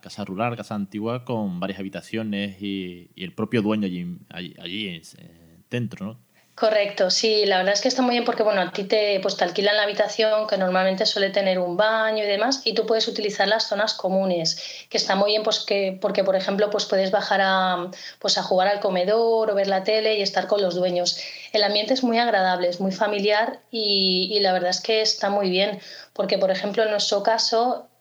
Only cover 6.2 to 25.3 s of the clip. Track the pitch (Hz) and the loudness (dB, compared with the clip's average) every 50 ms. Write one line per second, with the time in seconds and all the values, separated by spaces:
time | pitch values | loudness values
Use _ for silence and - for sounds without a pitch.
6.2 | _ _ _ _ _ _ _ - 233 214 214 208 202 202 - - 190 180 185 - | _ _ _ _ _ _ _ 0 0 2 2 2 0 0 0 0 0 0 2 0
7.2 | - 220 214 214 202 196 190 185 185 196 208 202 - 262 247 262 254 247 240 240 | 0 2 2 2 2 2 2 2 2 2 0 0 0 0 0 2 0 2 0 0
8.2 | 233 240 - - 214 214 202 190 180 175 - 208 190 190 226 214 208 208 202 190 | 0 0 0 2 2 2 2 2 0 -2 -4 -6 -2 0 2 2 2 2 0 0
9.2 | 190 196 190 - 190 175 170 214 196 208 208 214 202 208 202 214 208 208 - - | 0 -2 0 0 -2 0 0 0 2 2 2 2 0 0 0 0 0 0 0 0
10.2 | 220 214 214 214 214 - 208 190 190 185 185 185 185 190 190 185 214 - - 208 | 2 2 2 2 0 0 0 0 0 2 2 2 2 2 2 0 0 0 0 0
11.2 | 196 190 196 202 196 190 185 185 180 175 175 185 214 220 226 220 220 220 220 214 | 0 0 0 0 2 2 2 2 0 0 0 2 2 2 2 2 0 0 0 0
12.2 | 208 208 202 202 220 262 269 262 - 226 214 226 220 - 226 226 - 233 196 226 | 0 0 0 0 0 0 0 -2 -2 -2 -2 -2 0 2 0 0 0 -2 -4 -4
13.2 | 208 202 196 - 196 196 214 220 214 - 208 202 214 220 - - - 185 190 190 | -4 -4 -2 0 0 2 2 0 0 -2 -2 -2 -2 -2 -2 -4 -2 0 0 2
14.2 | 196 190 175 170 160 165 170 - - - - - - - - 202 - - 190 196 | 2 2 0 0 -2 -2 -4 -6 -10 -12 -14 -16 -12 -4 -2 -2 0 2 2 2
15.2 | 202 208 214 214 208 220 214 - - - 202 196 196 190 190 190 - 196 196 202 | 4 4 2 2 2 0 -2 -2 -2 0 0 0 0 -2 -2 -2 -2 0 0 2
16.2 | 185 190 190 185 185 208 196 196 208 202 220 202 - - 208 190 196 185 208 202 | 2 2 2 2 0 0 0 0 0 2 0 -2 0 0 2 2 2 2 2 0
17.2 | 202 - 202 190 196 190 190 190 185 185 180 175 175 185 180 - - - - - | 0 0 2 2 4 4 4 4 2 2 0 0 -2 -6 -10 -12 -16 -18 -14 -6
18.2 | - 196 - 196 170 - 196 185 185 202 208 202 214 196 185 180 180 196 214 226 | -2 0 0 0 0 2 2 4 4 4 2 2 0 0 0 2 2 2 2 4
19.2 | 233 226 226 226 220 214 202 202 196 196 190 190 190 214 214 220 214 220 220 208 | 4 4 2 2 2 2 2 2 2 2 2 0 2 2 0 2 2 2 2 2
20.2 | 196 190 - 190 185 190 214 208 196 180 170 180 180 180 175 175 175 175 - - | 0 0 0 -2 0 2 0 2 2 0 0 0 0 0 0 0 0 0 -2 -4
21.2 | - - - - - - - 214 202 202 208 208 214 - 262 - 254 233 226 233 | -8 -12 -14 -16 -12 -4 0 0 2 2 2 0 0 0 0 2 2 2 2 2
22.2 | 240 233 208 190 190 185 180 175 180 175 175 - 190 190 190 - 220 208 208 202 | 2 4 4 4 4 2 2 2 0 0 0 0 -2 -2 0 0 0 0 0 0
23.2 | 196 208 208 214 233 262 254 - - _ - 226 214 202 202 196 190 190 185 185 | 2 2 2 2 2 0 -4 -8 -14 _ -6 -4 -2 0 2 2 2 2 2 0
24.2 | 190 190 214 208 202 185 185 180 175 180 185 - - - 220 220 214 214 - - | 0 0 0 2 2 2 2 2 2 0 -2 -2 -2 0 0 2 2 0 0 0
25.2 | 208 202 | -2 0